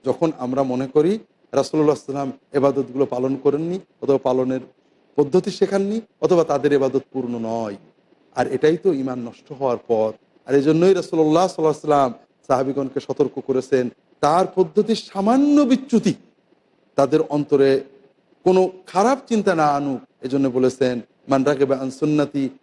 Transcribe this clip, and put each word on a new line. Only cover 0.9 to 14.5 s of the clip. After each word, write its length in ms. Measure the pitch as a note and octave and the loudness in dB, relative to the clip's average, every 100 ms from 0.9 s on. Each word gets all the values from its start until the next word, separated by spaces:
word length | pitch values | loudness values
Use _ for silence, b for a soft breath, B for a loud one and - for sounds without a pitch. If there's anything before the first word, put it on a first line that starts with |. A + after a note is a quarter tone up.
| D3+ D#3 G#3+ - _ _ | 0 2 -2 -8 _ _
রাসূলুল্লাহ 440 | B2+ - D#3+ D3+ C#3 | -2 -2 0 2 0
সাল্লাল্লাহু 340 | - C#3 C#3 | -4 -6 -6
আলাইহি 280 | B2+ _ C#3+ | -10 _ 0
ওয়াসাল্লাম 160 | C3+ | 0
ইবাদতগুলো 320 | C3+ B2 B2+ C3+ | 0 -4 -2 -2
পালন 300 | B2 C3 C#3 | -2 -4 0
করেননি, 440 | C#3+ C#3+ E3 F#3 - _ | -2 -2 -4 -8 -10 _
অথবা 160 | B2+ C3+ | -2 0
পালনের 420 | C3 B2+ C3 C3 B2 _ _ _ _ - | 0 -2 -2 -4 -8 _ _ _ _ -2
পদ্ধতি 360 | C#3+ F#3 F#3 | 2 2 0
শেখাননি, 500 | F3 F#3+ G3 G3 A3 - _ | -4 -2 0 -2 -4 -8 _
অথবা 220 | D#3+ F3 | 0 2
তাদের 300 | D#3+ C#3+ C#3 | 2 0 2
ইবাদত 280 | C#3 C3+ C3 - | 2 2 -2 -4
পূর্ণ 280 | C3+ B2 A#2+ | -10 -8 -6
নয়। 340 | A2+ A2+ A2 G2 E2 _ _ _ _ - | -6 -6 -6 -10 -18 _ _ _ _ -6
আর 120 | B2+ | -4
এটাই 300 | C3 D3+ D#3 | 0 0 2
তো 160 | F#3+ | 0
ঈমান 260 | C#3+ C3 B2 | -2 -4 -8
নষ্ট 320 | A#2 - _ | -10 -14 _
হওয়ার 260 | C3+ C3+ A2+ - | -6 -2 -2 -2
পথ। 280 | A2+ A2 G#2+ _ _ - | 0 0 -4 _ _ 0
আর 100 | C#3 | 2
এই 60 | |
জন্যই 320 | C#3 D#3+ F3+ | 4 4 4
রাসূলুল্লাহ 540 | F#3+ E3+ E3 D#3 D#3 F#3 | 2 0 0 2 4 2
সাল্লাল্লাহু 200 | F3+ D#3+ | 0 -2
আলাইহি 260 | D3+ D3+ | -2 0
ওয়াসাল্লাম 200 | D3 C3 A2+ _ _ _ | 2 2 -2 _ _ _
সাহাবীগণকে 520 | C3 C3 C#3 C3+ C#3 | -2 0 -4 -4 -6
সতর্ক 420 | - C3+ C3+ - - | -8 -2 -2 -4 -4
করেছেন, 420 | C3 B2+ C3+ B2 - _ _ | -4 0 -2 -2 -8 _ _
তার 260 | D3 E3 F#3 | 0 2 0